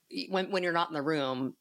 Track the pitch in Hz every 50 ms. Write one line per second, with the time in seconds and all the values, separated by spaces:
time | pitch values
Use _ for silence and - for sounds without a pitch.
0 | _ - - 185 - - 190 190 185 196 202 185 180 175 170 170 170 - 160 147
1 | 139 156 156 147 135 131 131 127 131 127 - _